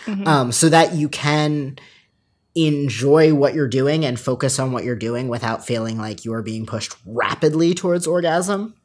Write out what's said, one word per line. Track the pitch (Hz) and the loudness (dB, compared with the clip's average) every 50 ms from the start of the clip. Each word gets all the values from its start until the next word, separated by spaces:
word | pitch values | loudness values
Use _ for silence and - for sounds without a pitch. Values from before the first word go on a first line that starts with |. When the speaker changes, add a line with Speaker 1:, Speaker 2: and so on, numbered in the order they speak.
| - | -8
Speaker 1:
Mm-hmm. | 220 208 196 196 | -8 -6 -2 2
Speaker 2:
um, | 165 151 139 127 123 | 2 4 4 2 2
so | 117 - 160 160 | 2 4 4 6
that | 165 165 160 135 170 | 6 6 4 4 2
you | 151 151 143 | -2 -2 -2
can | - - - 147 151 151 151 151 151 147 139 135 135 - - - _ _ _ _ _ _ _ _ _ _ _ _ - | -4 -2 -2 0 0 2 0 0 -2 -4 -6 -8 -12 -14 -20 -20 _ _ _ _ _ _ _ _ _ _ _ _ -2
enjoy | 165 160 151 147 143 143 131 107 107 127 139 151 160 156 160 151 | 0 0 2 2 0 -2 -4 -4 -2 2 4 6 6 6 6 6
what | 139 139 131 - | 4 2 2 2
you're | 160 139 | 0 -2
doing | 117 120 131 135 143 156 160 156 | 0 0 0 0 2 0 0 0
and | 127 123 - | -2 -4 -4
focus | - - 160 - 143 127 - - | -4 -4 -2 -2 -2 -2 -2 -2
on | 131 131 | -2 -4
what | 123 117 95 | -4 -4 -4
you're | 123 123 | -4 -6
doing | 113 113 117 120 120 131 | -4 -4 -4 -4 -4 -4
without | 123 117 117 120 113 113 - - | -6 -6 -4 -4 -4 -6 -6 -4
feeling | - 120 113 113 113 113 | -4 -4 -4 -4 -4 -6
like | 110 107 110 104 - - | -6 -6 -8 -10 -10 -8
you | 113 113 | -8 -6
are | 117 | -6
being | 104 110 110 110 113 | -6 -6 -8 -8 -8
pushed | - 117 107 - - - _ - | -8 -8 -8 -8 -10 -14 _ -16
rapidly | 95 117 117 101 98 - - - 165 156 160 170 170 185 | -8 -4 -2 -2 -2 -2 2 0 2 2 4 2 2 2
towards | - 185 175 175 175 175 | 0 0 0 0 0 0
orgasm. | 156 175 180 170 165 160 175 180 202 202 196 214 226 - _ | 0 0 0 2 2 2 2 0 0 -2 -4 -4 -8 -12 _